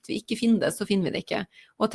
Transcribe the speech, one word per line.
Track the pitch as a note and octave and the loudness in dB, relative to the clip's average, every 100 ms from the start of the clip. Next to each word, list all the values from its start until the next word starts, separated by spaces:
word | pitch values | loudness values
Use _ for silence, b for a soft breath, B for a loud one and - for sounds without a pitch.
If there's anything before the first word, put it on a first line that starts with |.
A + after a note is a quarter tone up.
| - | -6
vi | G#3+ | -8
ikke | - A3 | -6 -2
finner | A#3 A3 D3 | 2 4 2
det, | - | -2
så | G#3 | 0
finner | G3 E3+ | 0 0
vi | F#3 | -2
det | |
ikke. | - - - b b b | -4 -6 -6 b b b
Og | A3 | 0